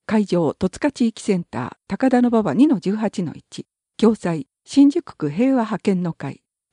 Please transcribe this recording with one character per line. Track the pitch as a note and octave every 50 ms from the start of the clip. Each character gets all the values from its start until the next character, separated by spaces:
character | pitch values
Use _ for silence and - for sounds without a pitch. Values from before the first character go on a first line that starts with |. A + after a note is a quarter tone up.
| _
会 | - G#3 A3 G#3
場、 | F#3 - F3 E3+ - -
戸 | - - F#3
塚 | - - - D4 -
地 | - B3+ A3+
域 | - -
セ | - - G3+
ン | F3+ F3
タ | _ - G#3+
ー、 | - - - _ _ -
高 | F#3+ G3 - C4+
田 | B3+ B3
馬 | B3 A#3+ A3+ A3+ G#3+
場 | F#3 C3+
二 | F3+ C4 D#4
の | D4 F#3
十 | - F3+ G3+
八 | G#3+ A3 G3+ - - F3+
の | D3+ -
一。 | C#3+ - _ - - - _ _ _ _ _ _
共 | - - A3 A3+
催、 | - - F3+ E3 D#3+ C#3 _ _ _ _
新 | - - C#4 C#4+ C#4 C#4+
宿 | F4 - - -
区 | - - C#3+
平 | D3 E3+ B3 C4+ C4+
和 | B3+ A3+
派 | G#3 A3 F3
遣 | - - G3 F3+ F3+
の | F3 D#3+
会。 | - - C#3 - - _ _ _ _ _ _